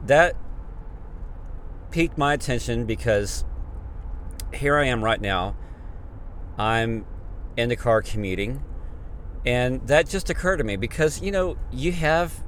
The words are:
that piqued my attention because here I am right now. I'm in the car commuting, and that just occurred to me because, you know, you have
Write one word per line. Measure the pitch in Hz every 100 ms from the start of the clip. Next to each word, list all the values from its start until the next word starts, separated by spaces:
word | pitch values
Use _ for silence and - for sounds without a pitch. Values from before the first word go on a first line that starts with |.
| -
that | 143 170 - - - - - - - - - - - - - - - -
piqued | 160 170 -
my | 143
attention | 147 - 120 - 117 113
because | 113 120 104 101 - - - - - - - - - - - -
here | - 143 147
I | 139
am | 120
right | 110 110
now. | 104 95 92 - - - - - - - - - - -
I'm | 107 113 117 110 - - - - - -
in | 120
the | 120
car | 123 110
commuting, | - - 101 92 104 135 - - - - - - - - 127
and | 123 127 131 113
that | 147 165
just | 190 -
occurred | 170 180 185
to |
me | 110 101
because, | 117 - 156 -
you | 190
know, | 196 185 147 -
you | 127 151
have | 175 156 165 170 -